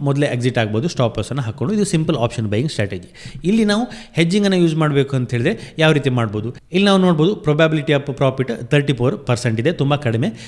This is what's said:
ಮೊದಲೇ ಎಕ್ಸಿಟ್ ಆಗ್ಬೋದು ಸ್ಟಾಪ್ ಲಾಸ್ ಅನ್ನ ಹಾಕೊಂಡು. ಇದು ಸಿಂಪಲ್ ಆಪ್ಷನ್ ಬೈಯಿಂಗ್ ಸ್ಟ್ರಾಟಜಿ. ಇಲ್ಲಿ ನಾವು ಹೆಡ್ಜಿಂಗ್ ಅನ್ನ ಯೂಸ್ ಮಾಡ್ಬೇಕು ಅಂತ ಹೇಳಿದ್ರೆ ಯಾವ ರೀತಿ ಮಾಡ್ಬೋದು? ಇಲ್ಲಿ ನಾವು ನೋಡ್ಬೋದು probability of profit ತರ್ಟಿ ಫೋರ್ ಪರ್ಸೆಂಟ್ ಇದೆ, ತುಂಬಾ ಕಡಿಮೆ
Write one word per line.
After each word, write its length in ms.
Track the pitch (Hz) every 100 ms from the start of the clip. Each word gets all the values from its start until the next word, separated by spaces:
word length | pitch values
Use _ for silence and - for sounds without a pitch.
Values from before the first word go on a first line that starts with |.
ಮೊದಲೇ 260 | 143 139 143
ಎಕ್ಸಿಟ್ 300 | 123 123 120
ಆಗ್ಬೋದು 300 | 110 107 170
ಸ್ಟಾಪ್ 300 | - 117 113
ಲಾಸ್ 120 | 104
ಅನ್ನ 120 | 131
ಹಾಕೊಂಡು. 320 | 113 - 135
ಇದು 120 | 214 196
ಸಿಂಪಲ್ 320 | 160 160 120
ಆಪ್ಷನ್ 300 | 120 - 107
ಬೈಯಿಂಗ್ 240 | 104 147
ಸ್ಟ್ರಾಟಜಿ. 720 | - 101 95 - - - 135
ಇಲ್ಲಿ 220 | 156 226 208
ನಾವು 220 | 208 240 - -
ಹೆಡ್ಜಿಂಗ್ 320 | - 170 208 202
ಅನ್ನ 80 | 185
ಯೂಸ್ 200 | 170 156
ಮಾಡ್ಬೇಕು 400 | 151 139 135 131
ಅಂತ 160 | 123
ಹೇಳಿದ್ರೆ 440 | 120 131 220 - -
ಯಾವ 120 | 156
ರೀತಿ 180 | 151 131
ಮಾಡ್ಬೋದು? 400 | 123 110 104 110
ಇಲ್ಲಿ 360 | - - 180 202
ನಾವು 120 | 190
ನೋಡ್ಬೋದು 460 | 185 156 165 208
probability 500 | 151 151 160 156 147 143
of 160 | 143 127
profit 500 | 135 131 127 - 120
ತರ್ಟಿ 280 | 147 143
ಫೋರ್ 340 | 120 123 202 -
ಪರ್ಸೆಂಟ್ 320 | 120 120 110
ಇದೆ, 120 | 131
ತುಂಬಾ 260 | 175 139 143
ಕಡಿಮೆ 320 | 120 113 175 -